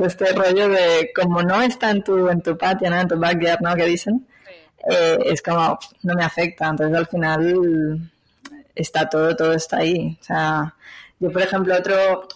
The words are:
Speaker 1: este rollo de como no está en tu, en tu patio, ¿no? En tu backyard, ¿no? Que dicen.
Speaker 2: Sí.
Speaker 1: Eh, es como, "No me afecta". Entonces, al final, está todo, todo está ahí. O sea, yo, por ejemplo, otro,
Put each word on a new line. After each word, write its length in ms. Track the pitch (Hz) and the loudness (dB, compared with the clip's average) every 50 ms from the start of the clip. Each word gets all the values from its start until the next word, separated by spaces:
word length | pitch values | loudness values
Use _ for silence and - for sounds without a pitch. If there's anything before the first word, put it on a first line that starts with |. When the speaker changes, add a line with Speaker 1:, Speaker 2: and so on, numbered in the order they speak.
| 185 | 0
Speaker 1:
este 260 | 170 - - 190 190 185 | 0 0 0 0 0 2
rollo 360 | 196 190 180 185 202 208 202 | 2 2 2 4 4 2 2
de 420 | 190 185 175 170 165 160 165 - - | 4 4 4 4 4 2 0 0 0
como 260 | 185 185 175 175 175 175 | 0 0 0 0 0 0
no 180 | 180 190 220 | 2 2 2
está 300 | 254 247 240 - 233 214 | 2 0 0 0 0 0
en 120 | 202 196 - | 0 0 0
tu, 240 | 196 190 185 180 180 | 0 2 2 4 2
en 120 | 175 170 | 2 0
tu 160 | - 170 160 | 0 -2 -2
patio, 320 | - 180 185 190 - 190 175 | -2 0 -2 0 0 0 0
¿no? 100 | 175 180 | 0 0
En 80 | 185 | 0
tu 100 | 170 165 165 | 0 0 0
backyard, 420 | 170 175 180 165 170 170 170 170 | 0 0 0 2 2 0 0 0
¿no? 140 | 170 170 180 | 0 0 0
Que 100 | 170 165 | 0 2
dicen. 400 | 170 175 175 - 208 226 262 - _ _ _ - | 0 0 0 -2 -2 -2 -2 -4 _ _ _ -20
Speaker 2:
Sí. 60 | - 180 - - _ _ _ - - | -20 -20 -20 -20 _ _ _ -4 0
Speaker 1:
Eh, 260 | 180 175 165 165 160 - - | 2 2 4 4 2 2 2
es 160 | 135 156 - | 0 -2 -2
como, 360 | - 170 170 170 165 160 143 - - - _ _ - | -2 -2 0 2 2 0 -2 -4 -10 -18 _ _ -4
"No 100 | 175 175 | -2 0
me 80 | 175 165 | 0 -2
afecta". 440 | 160 - 165 175 170 - - 160 156 | -2 -2 -2 -4 -4 -4 -4 -4 -2
Entonces, 280 | 156 147 151 156 160 | -2 0 0 0 0
al 100 | 165 170 | 0 -2
final, 1040 | - 180 170 160 160 156 156 165 175 180 185 175 170 160 160 156 156 156 160 165 160 _ _ _ _ _ _ - - - - - _ - | -2 -2 -2 -2 0 0 0 2 2 2 2 2 2 2 0 0 -2 -4 -6 -8 -12 _ _ _ _ _ _ -20 -20 -20 -20 -20 _ -8
está 340 | - 160 - - 160 160 160 | -8 -8 -4 -2 -2 -2 0
todo, 260 | 160 156 156 165 165 | 0 0 0 0 0
todo 180 | 165 160 160 165 | 0 0 0 0
está 240 | 160 - - - | -2 -2 -4 -4
ahí. 400 | 165 160 175 180 165 160 160 160 - | -2 0 0 0 -2 -4 -6 -8 -10
O 40 | - | -10
sea, 520 | - 160 160 156 156 160 151 151 160 - _ - - - - - - _ - | -6 -4 -2 -2 -2 -2 -2 -4 -6 -10 _ -20 -20 -20 -20 -20 -20 _ -6
yo, 120 | 180 160 | -4 -2
por 100 | 170 185 | -2 -2
ejemplo, 340 | 190 190 196 190 185 185 180 | -2 -2 -2 -2 0 0 0
otro, 500 | 180 180 196 196 190 190 190 185 185 185 - - | 0 0 0 2 2 2 2 0 -2 -4 -10 -10